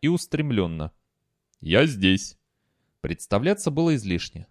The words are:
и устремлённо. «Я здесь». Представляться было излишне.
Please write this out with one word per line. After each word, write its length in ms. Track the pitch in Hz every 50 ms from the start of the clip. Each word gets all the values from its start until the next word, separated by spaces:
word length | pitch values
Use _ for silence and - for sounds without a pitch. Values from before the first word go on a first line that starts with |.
и 60 | - 147
устремлённо. 840 | 175 175 - - - 147 151 147 127 104 92 85 82 80 78 78 - _ _ _ _ _ _ _ _ _ _ _ _ _
«Я 240 | - 76 82 107 143
здесь». 520 | 160 135 101 95 92 92 95 - - - _ _ _ _ _ _ _ _ _ _ _ _ _
Представляться 680 | - - 87 - - - - 101 123 175 208 202 - 170
было 240 | 143 147 165 170 156
излишне. 520 | 131 107 98 90 82 - - - - - -